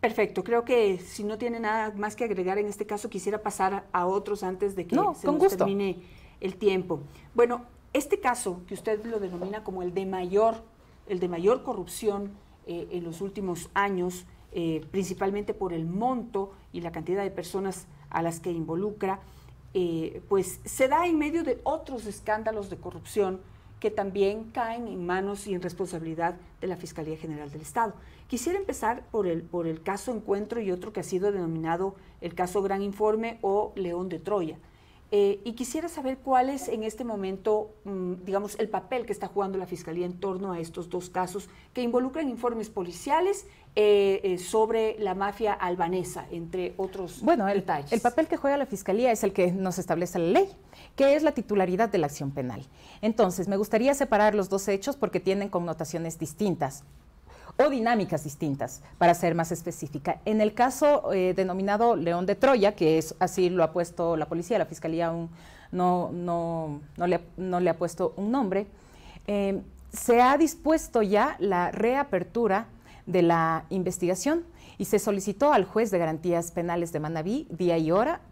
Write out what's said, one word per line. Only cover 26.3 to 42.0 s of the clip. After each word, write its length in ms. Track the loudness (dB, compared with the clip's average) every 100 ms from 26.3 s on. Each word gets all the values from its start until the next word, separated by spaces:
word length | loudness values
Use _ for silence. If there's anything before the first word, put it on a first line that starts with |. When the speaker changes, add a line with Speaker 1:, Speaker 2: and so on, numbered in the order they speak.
| -2 -14 -8
Speaker 1:
de 40 | -6
la 100 | -6
Fiscalía 420 | -8 -10 -8 -8
General 320 | -8 -10 -10
del 100 | -12
Estado. 320 | -6 -2 -2 -4 -18 -20 -8
Quisiera 320 | -4 -2 -2
empezar 440 | -4 -2 -2 -2 -4
por 160 | -2 0
el, 160 | -2
por 240 | -4 -4 -4
el 160 | -4
caso 300 | -4 -4 -4
Encuentro 500 | -6 -2 -2 -2 -4
y 80 | -2
otro 240 | -4 -4
que 60 | -8
ha 20 |
sido 280 | -4 0 0
denominado 640 | 0 -2 -4 -2 -2 -2 -6 -20 -12
el 120 | -10
caso 280 | -4 -2 0
Gran 180 | 0 -2
Informe 580 | -4 0 2 2 -2 -4
o 300 | 0 2 0 -4
León 320 | -4 -4 -4
de 100 | -6
Troya. 380 | -2 -2 -2 -8 -18 -20 -20 -20 -2
Eh, 280 | 4 4 2
y 80 | -6
quisiera 360 | -8 -6 -4 -6
saber 300 | -6 -6 -6
cuál 320 | 2 4 4
es 160 | 0 -4
en 160 | -4
este 220 | -4 -6
momento, 680 | -6 -4 -4 -2 0 0 0 -12
mm, 400 | -8 -6 -4 -6
digamos, 340 | -2 -2 -2 -4
el 100 | -2
papel 380 | -2 -4 -6 -4
que 60 |
está 160 | -6 -4
jugando 280 | -2 -2 -2
la 100 | -6
Fiscalía 380 | -8 -8 -4
en 140 | -4 -4
torno 320 | -4 -4 -4
a 80 | -6
estos 320 | -6 -8 -8
dos 200 | -8 -4
casos 380 | -4 -4 -6 -12 -20 -12
que 80 | -4
involucran 460 | 0 2